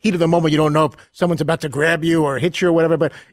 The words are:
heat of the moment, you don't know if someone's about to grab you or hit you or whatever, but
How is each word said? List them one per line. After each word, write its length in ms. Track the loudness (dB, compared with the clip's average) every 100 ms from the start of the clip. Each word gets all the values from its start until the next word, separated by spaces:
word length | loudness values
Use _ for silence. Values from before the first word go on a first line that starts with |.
heat 120 | -4
of 60 | 0
the 80 | 2
moment, 240 | 2 2
you 60 | 2
don't 160 | 2
know 120 | 2 0
if 80 | -2 -20
someone's 300 | -4 -2 -2
about 200 | -2 -4
to 80 | -4
grab 340 | -4 -2 -2
you 200 | 0 0
or 140 | 0 -2
hit 240 | -4 -2
you 60 | 0
or 60 |
whatever, 240 | 2 2 0
but 160 | -2 -6 -14